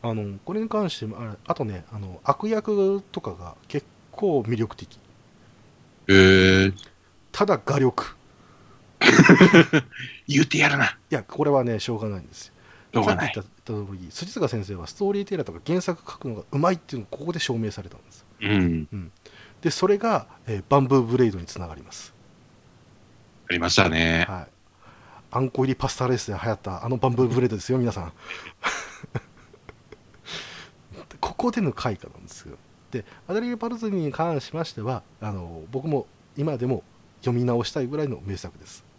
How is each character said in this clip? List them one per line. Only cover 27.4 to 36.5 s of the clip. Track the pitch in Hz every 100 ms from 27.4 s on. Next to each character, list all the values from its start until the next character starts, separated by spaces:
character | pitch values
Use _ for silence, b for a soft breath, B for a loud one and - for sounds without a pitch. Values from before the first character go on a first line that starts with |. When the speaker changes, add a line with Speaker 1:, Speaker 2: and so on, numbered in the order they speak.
Speaker 1:
レ | 123
イ |
ド | 104
で |
す | -
よ、 | 127
皆 | 120
さ | 101
ん。 | 82 -
<laughs> | B B B - - - - - - - - - - - - - _ - - - B B B B B _ - - - -
こ | -
こ | - 240
で | 226
の | 170
開 | - 131 98
花 | -
な | -
ん |
で | -
す | -
よ。 | - - _ - _
で、 | 120 b b -
ア |
ダ | 202
リ | 240
ー・ | 233
パ | 233
ル | 233
ズ | 220
ニ | 196 151
に |
関 | 131 165 151
し | -
ま | 160
し | 165
て | -
は、 | 110 120 - _
あ | 107
の、 | 98 85 82 80
僕 | 131 156
も | 139 - _ _ -
今 | 156